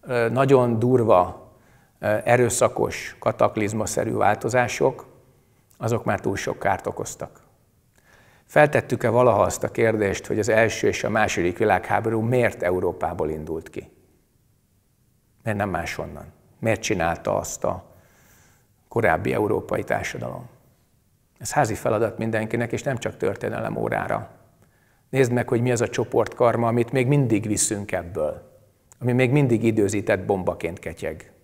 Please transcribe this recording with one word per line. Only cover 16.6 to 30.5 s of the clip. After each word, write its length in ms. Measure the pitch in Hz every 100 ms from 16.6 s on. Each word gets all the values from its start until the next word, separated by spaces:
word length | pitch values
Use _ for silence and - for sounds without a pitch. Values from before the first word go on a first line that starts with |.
| 113 104
csinálta 560 | - 98 82 82 - -
azt 280 | - -
a 200 | - 90 - - _ _ _ _ _ _ _ _ _
korábbi 440 | - 107 82 98
európai 520 | 85 104 107 - -
társadalom? 640 | - 104 - - 117 50 - _ _ _ _ _ _ _ _ _
Ez 140 | -
házi 220 | - 127
feladat 440 | 101 127 107 110 -
mindenkinek, 540 | 113 110 110 117 117
és 100 | 113
nem 140 | 147 131
csak 180 | - -
történelem 600 | - 101 107 107 110 -
órára. 540 | 57 - 50 53 - - _ _ _ _ _ _ _
Nézd 220 | 131 127
meg, 160 | 120 117
hogy 120 | 120
mi 120 | 123
az 80 | 120
a 80 | 113
csoportkarma, 760 | - 117 120 107 - 120 117 117
amit 260 | 120 117
még 140 | 135 127
mindig 400 | 143 131 110 107
viszünk 460 | 101 - 101 101
ebből, 680 | 92 87 85 76 - - - _ _ _ -
ami 140 | 123
még 180 | 123 127
mindig 340 | 147 139 113
időzített 600 | 113 110 98 104 95 101
bombaként 540 | 98 98 87